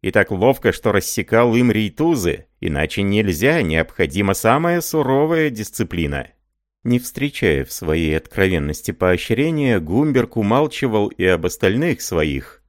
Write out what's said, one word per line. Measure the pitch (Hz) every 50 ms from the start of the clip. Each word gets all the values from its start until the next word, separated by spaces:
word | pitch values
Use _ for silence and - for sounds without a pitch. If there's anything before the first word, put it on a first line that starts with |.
И | - 95
так | - 107 95 -
ловко, | 104 90 107 131 131 - - 101
что | - - - 110
рассекал | 101 95 - - - 110 92 - 113 113 123 120 113
им | 120 123 120
рейтузы, | 101 110 107 98 - - 156 170 160 117 87 82 - - - _ _ _
иначе | 90 85 71 71 80 - - 101
нельзя, | 98 98 101 107 107 95 78 76 113 143 165 160
необходима | 101 78 78 80 82 - - - 87 69 76 101 101 98 95
самая | - - 117 127 151 170 170 175 175
суровая | 165 - - 156 135 127 135 139 151 160 170 160 156 143
дисциплина». | 117 107 104 - - - 101 - 90 87 78 71 71 69 - - _ _ _ _ _ _ _ _ _ _ -
Не | 117 123 123
встречая | 123 - - - 139 143 - - - 90 71 67 67
в | -
своей | - - 92 78 78 82 80 76 78
откровенности | 80 - - - 101 95 95 90 78 71 76 76 - - -
поощрения, | 82 - 95 92 90 - - - 113 123 147 160 160 147 143 127 113 90
Гумберг | 78 76 92 127 151 151 131 127 117 - -
умалчивал | 117 101 101 120 139 156 - - - 139 120 107 107 104 101
и | - - 92
об | 92 90 82 85
остальных | 90 - - 107 92 107 131 165 175 131 -
своих, | - - 92 80 78 76 67 67 - - - _ _